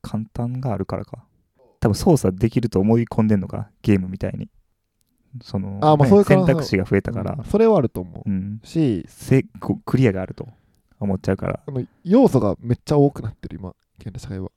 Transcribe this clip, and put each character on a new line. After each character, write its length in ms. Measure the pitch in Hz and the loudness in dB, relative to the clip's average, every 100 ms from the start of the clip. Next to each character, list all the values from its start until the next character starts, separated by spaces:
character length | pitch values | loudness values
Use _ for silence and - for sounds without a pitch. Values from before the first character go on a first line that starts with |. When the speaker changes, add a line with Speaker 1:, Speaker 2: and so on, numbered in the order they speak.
Speaker 1:
簡 220 | - 107 110 | -8 -10 -8
単 280 | - 120 127 | -8 -6 -6
が 120 | 131 | -6
あ 60 | 98 | -6
る 80 | 95 | -6
か 100 | 95 | -8
ら 80 | |
か。 220 | 104 120 _ _ _ _ _ _ | -8 -10 _ _ _ _ _ _
多 80 | 117 | 0
分 60 | |
操 220 | 98 - 151 | 2 4 4
作 200 | 98 92 | 2 0
で 140 | 113 | 0
き 100 | 127 | 0
る 80 | 113 | -2
と 120 | 92 | 0
思 180 | 101 117 | 2 2
い 60 | |
込 200 | 117 - | 2 0
ん 20 | 110 | 2
で 80 | 104 | 0
ん 40 | |
の 80 | 92 | -2
か、 220 | 101 107 _ | -10 -12 _
ゲ 120 | - | 2
ー 60 | 98 | 2
ム 80 | 92 | 0
み 100 | 95 | -8
た 100 | 95 | -8
い 60 | 98 | -8
に。 100 | 104 _ _ _ _ _ _ _ _ 120 | -14 _ _ _ _ _ _ _ _ -20
そ 160 | - 98 | -8 -8
の、 200 | 98 98 | -8 -2
Speaker 2:
あ 120 | 151 | 2
ー、 20 | 147 | 4
ま 80 | |
あ、 20 | 139 | 6
Speaker 1:
ね、 20 | |
Speaker 2:
そ 80 | 202 | 6
う 20 | |
い 20 | |
う 20 | |
可 120 | 202 190 | 6 4
能 100 | 180 | 4
性 60 | |
Speaker 1:
選 40 | 170 | 0
択 80 | |
肢 120 | 131 98 | 0 -2
が 60 | |
増 120 | 92 98 | 2 0
え 60 | |
た 100 | - | 0
か 100 | 117 | -8
ら。 140 | 92 135 | -8 -8
Speaker 2:
う 40 | |
ん。 20 | |
そ 140 | - - | -4 2
れ 80 | 226 | 4
は 100 | 202 | 4
あ 40 | |
る 80 | 120 | 0
と 120 | - | -4
思 220 | 92 82 - | -10 -10 -6
う。 40 | |
Speaker 1:
う 20 | |
ん。 280 | 95 98 107 | -4 -6 -12
Speaker 2:
し、 400 | - 170 147 95 - | -6 -2 0 -2 -8
Speaker 1:
せ-、 360 | - - 135 - - | -18 0 0 0 -10
こ-、 180 | - 98 | -6 -6
ク 120 | - 123 | -2 2
リ 120 | 123 | 2
ア 40 | |
が 100 | 95 | 0
あ 40 | 92 | -8
る 80 | |
と 140 | - - _ _ _ _ _ | -12 -16 _ _ _ _ _
思 140 | 101 | -4
っ 40 | 95 | -4
ち 80 | - | -2
ゃ 40 | |
う 40 | 95 | -4
か 100 | - | -4
ら。 160 | - - | -8 -8
Speaker 2:
あ 40 | |
の、 140 | 131 - _ | -10 -10 _
要 260 | 165 226 240 | 2 4 4
素 120 | 127 | 2
が 160 | 104 87 | 0 -4
め 140 | 120 | -4
っ 40 | 123 | -6
ち 100 | - | 0
ゃ 60 | 147 | 2
多 120 | 143 | 2
く 120 | - | 0
な 60 | 113 | -12
っ 60 | |
て 140 | - - | -12 -16
る、 100 | - | -14
今、 160 | 92 - _ _ | -16 -18 _ _
現 120 | - | -16
代 80 | 92 | -14
社 80 | - | -12
会 120 | 95 | -10
は。 100 | 95 | -10